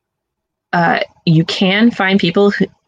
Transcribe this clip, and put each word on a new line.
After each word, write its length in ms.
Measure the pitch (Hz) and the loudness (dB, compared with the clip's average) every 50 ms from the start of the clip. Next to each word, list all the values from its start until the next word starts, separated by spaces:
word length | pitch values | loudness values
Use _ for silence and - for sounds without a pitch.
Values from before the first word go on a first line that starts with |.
| _ _ _ _ _ _ _ _ _ _ _ _ _ _ | _ _ _ _ _ _ _ _ _ _ _ _ _ _
Uh, 300 | - 175 170 170 - - - - _ _ - | -4 -2 0 0 0 -2 -4 -6 _ _ -2
you 200 | 180 160 160 165 | 0 2 2 0
can 460 | - - - 202 185 196 208 226 240 | 0 -2 -2 -2 0 0 2 0 0
find 280 | - - 196 190 190 196 | 0 0 -2 0 0 0
people 300 | - 170 175 202 202 202 | 0 0 0 2 2 2
who, 160 | 202 - 185 - _ _ _ | 2 0 -4 -6 _ _ _